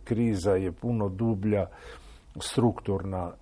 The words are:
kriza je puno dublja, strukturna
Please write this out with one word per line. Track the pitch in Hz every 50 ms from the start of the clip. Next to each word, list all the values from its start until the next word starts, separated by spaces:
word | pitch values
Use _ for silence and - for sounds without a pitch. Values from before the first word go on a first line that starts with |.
| -
kriza | - 117 113 120 113 104 90 85 101
je | 95 95 95 90
puno | 82 - - 120 120 110 101 98
dublja, | 92 98 117 117 110 95 104 107 104 98 87 - - - - - - - - - - - - - - -
strukturna | - - - 123 117 113 95 - - 104 98 95 92 98 95 92 87 87 - -